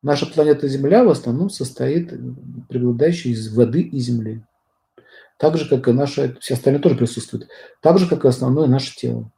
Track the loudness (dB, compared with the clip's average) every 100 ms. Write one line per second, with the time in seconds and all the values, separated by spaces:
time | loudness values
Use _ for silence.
0 | 0 -2 -2 0 2 2 0 -2 2 4
1 | 4 2 -2 -2 -4 -6 -10 -6 -2 -2
2 | -4 -10 -14 -14 -16 -18 -8 -4 -2 2
3 | 0 0 -4 -6 -4 2 2 2 -2 -4
4 | -4 -4 -4 -10 -16 _ _ _ _ _
5 | _ -20 _ _ 0 0 0 0 2 0
6 | 0 -2 -4 -6 -6 -2 0 2 2 2
7 | -2 -4 -10 -12 -12 -20 -20 _ 2 4
8 | 2 2 2 2 0 2 2 2 -2 -8
9 | -6 -6 -10